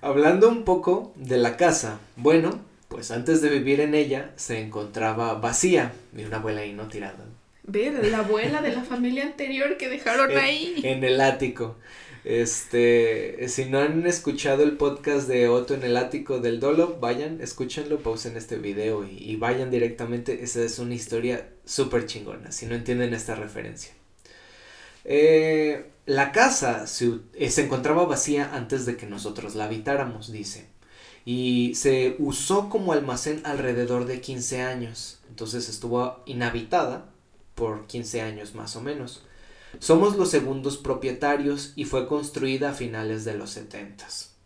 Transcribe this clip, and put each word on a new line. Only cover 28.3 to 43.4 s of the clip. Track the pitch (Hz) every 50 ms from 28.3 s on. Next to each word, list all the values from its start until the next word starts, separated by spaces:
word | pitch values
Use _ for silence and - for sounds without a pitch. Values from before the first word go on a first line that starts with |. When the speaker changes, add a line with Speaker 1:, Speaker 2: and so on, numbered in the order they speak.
| 147 143 143 143 -
Speaker 1:
antes | 135 120 - 139 131 120
de | 117 120 120
que | -
nosotros | 104 101 98 101 107 - - 107 104 101
la | 107 107
habitáramos, | 104 113 110 107 139 139 139 135 123 113 107 110 117
dice. | 107 104 101 - - - - - _ - _ _ - - - - - - _
Y | 120 120 123 127 127 123 123 120 120 123
se | - - 139 135 131 127 123 127 -
usó | 147 135 131 - - - 190 202 202 202
como | - 220 190 180 160
almacén | 147 143 135 123 117 - 151 151 151 -
alrededor | - 143 139 143 127 120 120 123 120 123 123 123
de | 123 127 123
quince | - - 131 123 120 - 131 127
años. | 127 127 127 123 120 113 113 - - - - _ _ -
Entonces | 117 - 117 104 110 123 120 113
estuvo | 110 - - 117 120 123 123 123 - - -
inhabitada | - 131 120 120 120 117 120 113 - - 180 151 247 247 - - - - _ _ _ _ - - - -
por | - 117 110 107 107 107 -
quince | - 120 117 110 - 120
años | 110 110 107 104 104 101 -
más | 110 107 104 -
o | 113
menos. | 120 143 147 143 127 120 - - - - - - - - - - - - - 131
Somos | - - 160 165 196 208 202 202
los | 180 -
segundos | - 147 127 131 135 135 135 139 139 -
propietarios | - 135 131 123 131 131 123 127 147 143 147 143 143 143 143 143 - - -
y | - 143
fue | - - 131 127 -
construida | 151 147 143 143 - 135 131 131 131 135 147 143
a | 139
finales | - 127 117 113 110 110 110 110 110 107
de | 113 104
los | 104